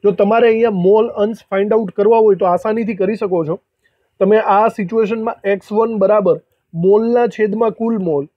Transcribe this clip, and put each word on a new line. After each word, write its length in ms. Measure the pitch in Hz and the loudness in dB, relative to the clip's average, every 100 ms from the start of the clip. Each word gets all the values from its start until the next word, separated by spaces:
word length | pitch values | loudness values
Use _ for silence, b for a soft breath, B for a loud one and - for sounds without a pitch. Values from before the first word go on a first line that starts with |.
જો 60 | 202 | 0
તમારે 380 | 190 202 226 233 | 0 2 4 2
અહીંયા 220 | 220 233 | 2 0
મોલ 380 | 196 185 214 233 | 2 2 2 2
અંશ 280 | - 208 226 _ | -2 -4 -4 _
find 220 | 196 208 | -4 0
out 180 | 226 208 | 0 -2
કરવા 280 | - 208 226 | -2 2 4
હોય 180 | 220 185 | 4 2
તો 100 | 190 | 0
આસાનીથી 480 | 180 220 220 220 | 0 -2 -4 -4
કરી 220 | 196 196 220 | -4 -4 -4
શકો 280 | 208 180 | -4 -2
છો. 140 | 156 185 _ _ _ _ _ _ | -4 -8 _ _ _ _ _ _
તમે 180 | 190 220 | 2 2
આ 300 | 208 202 220 | 2 2 2
સિચ્યુએશનમાં 720 | 214 185 220 208 226 226 - | -2 -4 -2 -2 -2 -6 -6
એક્સ 280 | 202 196 - | -4 -4 -4
વન 260 | 208 226 220 | -2 -2 0
બરાબર 380 | 190 214 185 165 _ _ _ | 2 2 2 -2 _ _ _
મોલના 520 | 165 180 208 226 240 240 | -2 2 2 2 0 -2
છેદમાં 440 | - 214 214 226 | -2 -4 0 -2
કુલ 280 | 180 226 226 | -2 -4 -2
મોલ 300 | 180 143 143 | -2 -4 -6